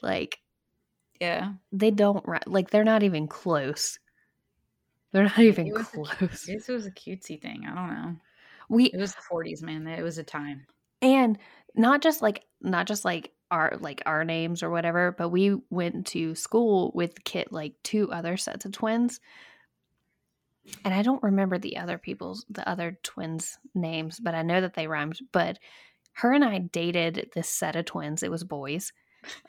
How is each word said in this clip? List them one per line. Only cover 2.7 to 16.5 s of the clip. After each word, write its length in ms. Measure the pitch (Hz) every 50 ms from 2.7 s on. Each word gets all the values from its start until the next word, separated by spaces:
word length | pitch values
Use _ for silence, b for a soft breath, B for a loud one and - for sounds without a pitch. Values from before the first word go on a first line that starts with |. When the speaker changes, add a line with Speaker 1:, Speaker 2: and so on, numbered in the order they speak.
| - 208 214
Speaker 1:
not 200 | 220 220 220 208
even 240 | 196 175 151 156 147
close. 720 | - - - 185 165 147 135 131 151 - - - - - _ _ _ _ _ _ _ _ _ _ _ _ _ _ _ _ _ _ _ _ _ _
They're 120 | - 190 202
not 160 | 202 - 220
even 280 | 233 220 202 185 165 190
Speaker 2:
It 60 | 208
was 140 | 214 226 -
a 40 |
cu-, 140 | - 180 151
Speaker 1:
close. 420 | - - - 185 175 - - - -
Speaker 2:
it 200 | 196 214 - -
was 180 | 254 240 214
a 60 | 196
cutesy 500 | 185 - - - 190 190 - - 165 151
thing. 240 | - - - - - -
I 60 | -
don't 160 | 175 185 175
know. 260 | - - 165 170 170 160 b b b b b b b b b b
Speaker 1:
We 160 | - 233 254
Speaker 2:
It 140 | - - 180
was 160 | 196 196 -
the 60 | -
forties, 420 | - - 180 165 165 170 165 156 160
man. 240 | 165 156 156 156 160
It 160 | 165 165 165
was 140 | 170 156 160
a 60 | 156
time. 440 | - - 151 147 147 143 135 131 _ _ _ _ _ _ _
Speaker 1:
And 360 | - 262 269 269 254 226 214 202 b b b b b b _
not 260 | 226 226 240 277 294
just, 200 | 294 320 302 -
like, 240 | - 214 202 - - _ _ _
not 260 | - 185 185 170 180 -
just, 160 | 208 202 -
like, 300 | 190 175 165 - - - _ _ _
our, 260 | 180 165 160 - - -
like, 220 | - 151 139 - -
our 180 | - 156 156 160
names 400 | 165 165 165 165 165 175 170 170
or 60 | 165
whatever, 420 | 170 170 170 170 165 175 180 180
but 180 | 175 - 175 170
we 260 | 175 185 196 202 202 - - _
went 380 | - 180 175 170 - - 190 -
to 260 | - 175 165 160 160
school 580 | - - -